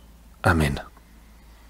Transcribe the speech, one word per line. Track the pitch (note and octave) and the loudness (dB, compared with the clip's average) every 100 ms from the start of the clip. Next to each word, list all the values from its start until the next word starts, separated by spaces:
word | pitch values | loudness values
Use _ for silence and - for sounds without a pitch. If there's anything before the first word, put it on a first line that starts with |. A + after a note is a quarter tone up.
| - - - - | -20 -20 -20 -4
Amén. | - E2 C#2+ C2+ - - - - - - - - | 0 2 0 -2 -10 -20 -20 -20 -20 -20 -20 -20